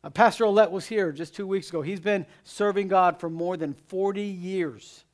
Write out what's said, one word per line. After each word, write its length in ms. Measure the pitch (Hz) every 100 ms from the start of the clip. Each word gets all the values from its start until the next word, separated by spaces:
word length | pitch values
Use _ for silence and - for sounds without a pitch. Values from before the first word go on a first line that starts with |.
Uh, 60 | -
Pastor 340 | 165 226 -
Olette 260 | 220 202 208
was 160 | 190 -
here 240 | 220 180
just 240 | 143 165
two 120 | - 190
weeks 240 | 196 160
ago. 120 | 165
He's 160 | 147 196
been 260 | 180 202 156 _
serving 420 | - - 208 196 196
God 320 | 190 180 160
for 100 | 170
more 280 | 165 175 180
than 180 | 156
forty 480 | 135 _ 190 196 202
years. 840 | 208 185 180 190 160 110 - - _